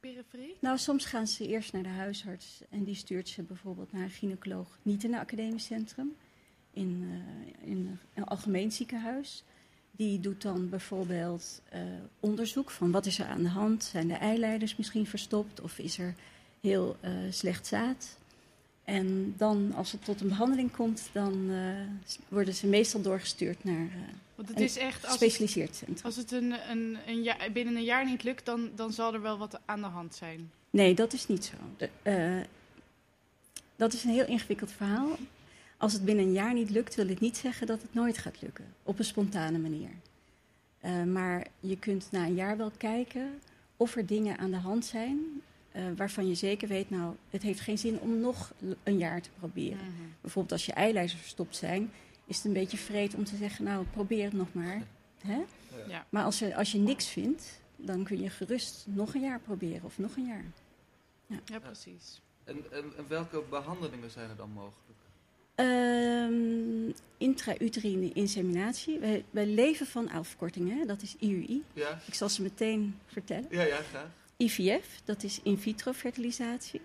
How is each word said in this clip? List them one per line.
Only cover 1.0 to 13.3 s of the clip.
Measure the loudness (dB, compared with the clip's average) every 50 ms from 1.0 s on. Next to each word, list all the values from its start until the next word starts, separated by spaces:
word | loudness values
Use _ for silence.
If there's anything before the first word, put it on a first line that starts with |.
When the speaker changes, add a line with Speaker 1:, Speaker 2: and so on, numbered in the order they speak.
| 2
Speaker 2:
gaan | 0 -2 -2 0
ze | 0 -2 -4 -2
eerst | -2 -2 -2 -2 -2 -4
naar | -4 -4
de | -4
huisarts | -4 -4 -4 -4 -6 -6 -8 -10 -10 -12 -14 -18 -20 -20 -20 -10
en | -4 -4 -4
die | -2 -4
stuurt | -6 -6 -4 -4 -4 -4 -4
ze | -8 -10 -8
bijvoorbeeld | -10 -10 -12 -8 -10 -8 -8 -10 -8 -6
naar | -6 -6
een | -6
gynaecoloog, | -6 -4 -4 -4 -4 -4 -6 -6 -6 -6 -6 -8 -12 -4 0
niet | 0 0 2 2
in | 0 0
een | -2
academisch | -2 -4 -4 -4 -4 -2 -4 -4 -4
centrum, | -4 -4 -4 -4 -6 -6 -6 -6 -6 -6 -8 -18 -20 _ _ _ _ _ _ _ _ _
in, | -4 -2 -2 -2 -2 -4 -4 -6 -6 -8 -10 -12 -12 -12 -14 -14 -14 -8
eh, | -6
in | -4 -2 -2 -4 -6 -10 -12 -14 -8
een | -8 -4
algemeen | -4 -4 -4 0 0 0 2 2 0 0
ziekenhuis. | -2 -4 -4 -4 -4 -4 -4 -4 -4 -6 -8 -10 -14 -16 _ -20 -20 -20 _ _ _ _ _
Die | _ -2 0 2 2 0
doet | 0 -2 -4 -2 -2
dan | -2 0 0 0 0
bijvoorbeeld, | -2 -4 -4 -4 -4 -2 -2 0 0 0 0 0 -2 -4 -6 -8 -12 -12 -16 -12
eh, | -10 -8 -6 -6 -8 -10 -12 -14 -12 _
onderzoek | 0 0 2 2 0 0 0 -2 -2 -2
van | -2 2 4 4
wat | 4 4 4
is | 2 0 0
er | -2
aan | -2